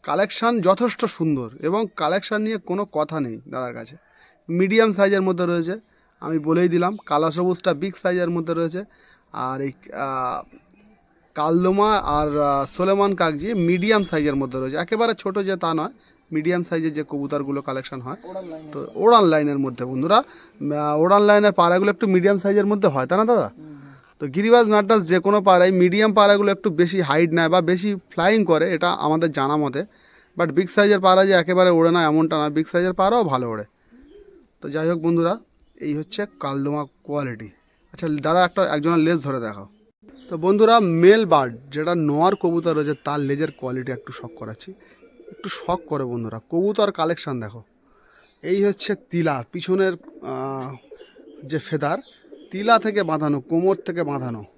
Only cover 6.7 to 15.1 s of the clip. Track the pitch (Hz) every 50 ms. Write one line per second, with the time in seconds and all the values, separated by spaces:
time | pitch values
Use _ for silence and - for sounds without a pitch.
6.7 | 165 175 175 185 214 208 _ - 151 147 160 160 147 170 180 185 180 175 - 190
7.7 | 165 143 185 196 180 - - 185 180 180 175 170 170 170 160 165 165 165 170 165
8.7 | 165 180 208 _ _ _ _ _ _ _ _ _ - - 127 127 131 135 139 139
9.7 | 131 _ _ - - 104 139 135 131 131 127 127 98 - - _ - - _ _
10.7 | _ _ _ _ _ _ _ _ _ _ _ _ _ 151 151 156 165 175 180 185
11.7 | 190 196 208 214 214 196 - - 147 147 151 151 143 147 147 143 139 139 139 131
12.7 | - - 180 190 196 196 202 196 196 175 175 160 151 143 160 214 233 196 170 170
13.7 | 180 180 185 214 220 208 190 - 170 156 147 147 139 139 135 127 123 131 131 131
14.7 | 139 156 175 - 220 220 233 226